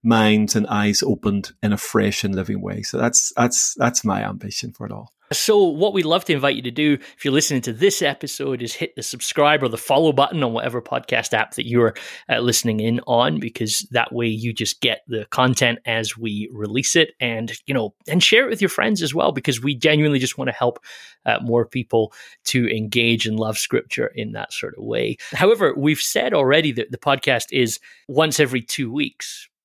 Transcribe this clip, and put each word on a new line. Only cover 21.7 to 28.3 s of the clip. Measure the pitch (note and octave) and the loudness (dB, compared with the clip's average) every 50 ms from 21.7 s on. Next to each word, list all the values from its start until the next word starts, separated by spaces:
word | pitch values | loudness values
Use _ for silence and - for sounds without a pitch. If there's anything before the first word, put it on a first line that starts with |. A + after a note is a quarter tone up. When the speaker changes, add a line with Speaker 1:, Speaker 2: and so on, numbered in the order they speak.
| - B2+ A#2 _ - A2+ A2 - - - - - - _ _ | -4 -6 -6 _ 0 0 0 0 -4 -20 -20 -20 -20 _ _
Speaker 2:
to | - - B2+ A#2+ A2+ | -2 0 0 0 0
engage | A2+ A2 G#2+ G#2 G#2+ A#2+ A#2 A#2 A#2 A2+ - | -2 -4 -4 -2 0 2 2 4 2 2 0
and | A2 G#2+ A2 | -2 -2 -2
love | A2 A2 A2 | -2 -4 -4
Scripture | - - - - A#2+ - _ - - A#2 A2 - | -4 -4 -2 -2 -2 -2 _ -6 -4 -4 -4 -4
in | - G#2+ A2 G#2+ | -8 -10 -8 -8
that | G#2+ G#2 - - | -10 -10 -10 -10
sort | - - - - | -10 -10 -10 -12
of | - - | -12 -8
way. | A2+ A2+ A#2 A#2+ A2 A#2+ _ - - - | -4 -4 -2 -2 -4 -4 _ -12 -10 -2
However, | - F3 G3+ A#3 G#3+ G3 D3 - | 2 4 4 4 4 2 0 2
we've | C#3+ C#3 D3+ D#3 - | 2 2 2 2 2
said | - - - - - B3+ G#3+ | -2 -2 -2 -2 -2 0 2
already | D#3 C3+ B2+ C#3+ D#3+ D#3+ D3+ A#2+ | 2 4 4 4 4 2 0 -2
that | A#2+ A2 - | -4 -6 -6
the | B2+ - | -8 -4
podcast | - D3 C#3 C3 - C#3+ B2+ A#2 - - | 0 0 0 0 0 0 0 0 -2 -2
is | - C3 B2 A2+ G#2 - _ - - _ _ | 0 0 0 0 -2 -8 _ -20 -20 _ _
once | - C3+ C#3 D#3+ D#3 | -2 2 2 2 2